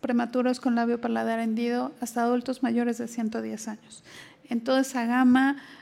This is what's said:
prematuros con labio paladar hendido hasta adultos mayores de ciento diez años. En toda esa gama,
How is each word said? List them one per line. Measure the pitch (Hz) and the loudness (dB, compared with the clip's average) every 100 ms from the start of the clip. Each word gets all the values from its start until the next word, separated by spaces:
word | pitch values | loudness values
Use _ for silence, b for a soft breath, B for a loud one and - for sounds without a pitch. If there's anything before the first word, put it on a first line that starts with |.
prematuros | 254 240 233 247 247 247 | -2 0 0 0 0 0
con | 254 233 | 0 0
labio | 233 240 | 0 0
paladar | 233 226 226 226 | -2 -2 -2 -2
hendido | 226 220 240 240 254 - | -2 -2 -2 -2 -4 -6
hasta | 233 - | -6 -2
adultos | 233 247 240 254 | 2 0 -2 -2
mayores | 240 233 240 226 | 0 0 0 -2
de | 233 | -6
ciento | 233 220 226 | -4 -4 -4
diez | 220 214 220 | -6 -8 -10
años. | 214 - - - B B B - | -12 -16 -20 -20 B B B -6
En | 233 | -4
toda | 233 262 | 0 2
esa | 269 254 233 | 2 0 0
gama, | 247 254 254 269 277 B B | 4 6 6 4 0 B B